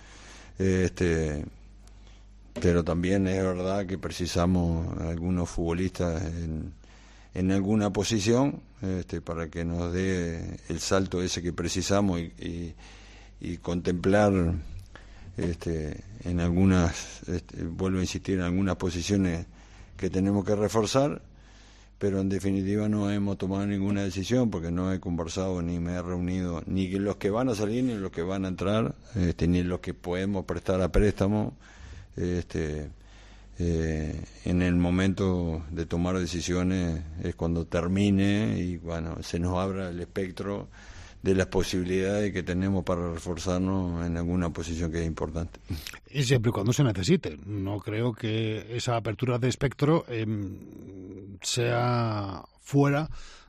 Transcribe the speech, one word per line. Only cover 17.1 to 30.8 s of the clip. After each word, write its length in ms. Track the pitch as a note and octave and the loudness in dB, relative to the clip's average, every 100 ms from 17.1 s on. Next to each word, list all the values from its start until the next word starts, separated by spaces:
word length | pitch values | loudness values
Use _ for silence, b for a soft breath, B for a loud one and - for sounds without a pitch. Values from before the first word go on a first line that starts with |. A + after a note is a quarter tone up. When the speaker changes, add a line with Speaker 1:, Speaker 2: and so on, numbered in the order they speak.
| - - | -12 -6
Speaker 1:
este, 380 | F2 - - E2+ | -6 -6 -8 -8
vuelvo 320 | E2+ F#2+ F#2+ | -2 -2 0
a 60 | |
insistir, 340 | F#2 F#2 - F#2+ | -2 -4 -2 0
en 80 | F2 | 0
algunas 320 | F2+ G2 F2 | 0 0 0
posiciones 720 | F#2 E2+ E2 G2+ F2+ E2 - B B B B - | -2 -2 0 2 2 0 -6 B B B B -6
que 120 | F#2 | -2
tenemos 360 | F#2 F#2+ G2+ F#2+ | 0 2 2 2
que 100 | G#2 | 0
reforzar, 680 | G#2 A2+ G2+ C3+ C#3+ - - b b b b b b - | 2 2 2 2 2 -2 -10 b b b b b b -4
pero 220 | G2 F#2+ | -2 0
en 100 | F#2+ | 0
definitiva 600 | G2 G2 G2 F#2+ G#2 G#2+ | 0 0 0 0 0 0
no 220 | G#2+ G2+ | 0 0
hemos 260 | G#2 G2+ F#2+ | 0 -2 -2
tomado 300 | F#2+ G2 G2+ | -2 -2 0
ninguna 340 | G2+ G2 G2+ | 0 0 0
decisión 480 | G2 F#2 F2+ B2 A#2 | -2 -2 0 2 2
porque 220 | F#2 E2 | 0 -2
no 200 | F2 F#2+ | 0 0
he 80 | F#2 | -2
conversado 640 | - E2+ E2 F#2+ F#2+ F2+ | -2 -2 -2 -2 -2 0
ni 180 | E2+ F2 | -2 -2
me 120 | E2+ | -2
he 100 | F2+ | -4
reunido 600 | F2 F2+ F2 F#2 F2+ E2 - | -4 -2 -2 0 -2 -4 -2
ni 260 | F#2 F#2 | -2 0
con 120 | G2 | 0
los 140 | G2+ F#2 | -2 0
que 120 | G2+ | 0
van 180 | G#2+ C3 | 0 0
a 60 | |
salir 300 | G#2 G#2 A#2 | 0 0 0
ni 100 | B2+ | 0
los 160 | A2 F#2 | -2 -4
que 140 | E2+ | -4
van 200 | F2 F#2+ | -4 -2
a 40 | F#2+ | -2
entrar, 480 | F2+ F#2 G#2+ A#2 - - | -2 0 2 0 -4 -6
este, 340 | G2+ F2 - E2+ | 0 0 2 4
ni 140 | F2+ | 4
los 200 | F2+ F2+ | 2 -2
que 120 | - | -4
podemos 520 | - F2+ F2+ G2 G2 - | -8 -4 -2 0 -2 -2
prestar 360 | E2+ - F#2 | -4 0 2